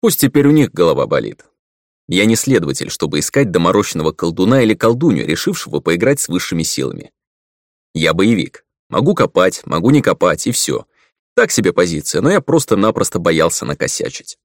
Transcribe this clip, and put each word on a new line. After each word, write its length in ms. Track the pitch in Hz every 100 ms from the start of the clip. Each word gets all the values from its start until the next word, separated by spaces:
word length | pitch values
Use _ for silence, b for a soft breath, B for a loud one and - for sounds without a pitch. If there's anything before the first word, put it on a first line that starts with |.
Пусть 200 | 226 -
теперь 260 | 139 147 143
у 60 |
них 200 | 151 135
голова 340 | - 85 69 62
болит. 380 | 71 52 - - _ _ _ _ _ -
Я 160 | 87
не 120 | 107 113
следователь, 540 | - 123 78 67 -
чтобы 280 | - 78 73
искать 320 | - - 95
доморощенного 600 | 87 85 95 101 85 78
колдуна 500 | 76 85 85 95 135
или 120 | 113
колдунью, 520 | 110 113 120 160 87 57
решившего 540 | 78 - 185 - 76
поиграть 400 | - 87 117 143
с 80 | -
высшими 340 | 87 - 85
силами. 500 | 80 - 65 50 - _ _ _ _ _ _ _ _
Я 200 | 80 80
боевик. 500 | 80 101 110 71 - _ _ _
Могу 260 | - 135
копать, 480 | 190 120 - 92 - -
могу 240 | 78 101
не 100 | 143
копать, 460 | 117 87 90 76 -
и 60 |
всё. 340 | 120 - 62 - _ _ _ _
Так 160 | - 233
себе 240 | - 190
позиция, 480 | - 90 80 - -
но 80 | 123
я 100 | 196
просто-напросто 760 | - 165 - 104 107 - 92 95
боялся 480 | 85 82 80 - 60
накосячить. 720 | 73 - - - - - -